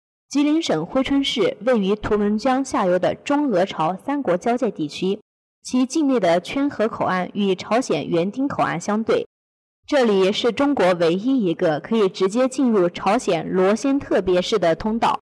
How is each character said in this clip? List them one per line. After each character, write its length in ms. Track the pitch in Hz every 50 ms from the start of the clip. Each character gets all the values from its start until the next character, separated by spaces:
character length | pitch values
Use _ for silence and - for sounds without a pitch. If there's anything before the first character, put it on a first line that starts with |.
| _ _ _ _ _ -
吉 160 | - 277 294
林 180 | 294 302 320
省 240 | 330 - 220 156 160
珲 160 | - - 262 262
春 200 | - 277 277 277
市 340 | - - 240 185 160 - -
位 180 | 196 247 254 220
于 160 | 190 185 208
图 220 | 208 - - 214 208
们 200 | 208 208 208 214
江 260 | - 269 254 262 277
下 200 | - - 262 208
游 140 | 180 180 185
的 160 | 180 156 165
中 340 | - - - 285 285 294 277
俄 160 | 214 165 185
朝 300 | 196 - - 160 160 185
三 260 | 185 - - 277 294
国 140 | 262 - -
交 220 | 180 - 240 240 247
界 140 | 269 208
地 160 | - - 156 147
区， 340 | - - - 190 202 - - _ _ _ _ _ _ _ -
其 220 | - - 254 262
境 220 | 247 - 330 302 269
内 120 | 262 233
的 220 | 190 175 165 180
圈 280 | 180 - - 277 277 285
河 180 | - - 214 226
口 180 | - - -
岸 240 | - 185 185 180 - -
与 220 | 196 202 196 185
朝 240 | 185 - - 208 240
鲜 280 | 262 - 180 151 - -
园 240 | 170 165 170 196
丁 160 | 208 254 269 285
口 160 | - - -
岸 160 | 143 147 165
相 240 | - - 208 220 226
对， 240 | - 196 - - - _ _ _ _ _ _ _ _ _ _ _
这 200 | - 294 285 247
里 260 | 226 202 190 190 185
是 200 | 208 - - 240 202
中 200 | - 285 285 285
国 200 | 247 190 175 185
唯 200 | 170 170 160 170
一 320 | 190 208 262 269 262 208
一 80 | 175 165
个 260 | - 180 165 156 139
可 160 | - - 226 226
以 100 | 208 180
直 220 | - - 185 196
接 180 | 196 240 262 262
进 240 | 262 - 277 240
入 180 | 220 202 175 175
朝 280 | - - - 190 202 254
鲜 320 | - - 180 160 160 170
罗 260 | 175 185 185 190 214
先 240 | 220 - 277 277 285
特 220 | - - 330 240
别 200 | 190 185 180 180
市 160 | 180 - 226 208
的 180 | 180 165 160
通 220 | - - 214 220 233
道。 220 | - - - - _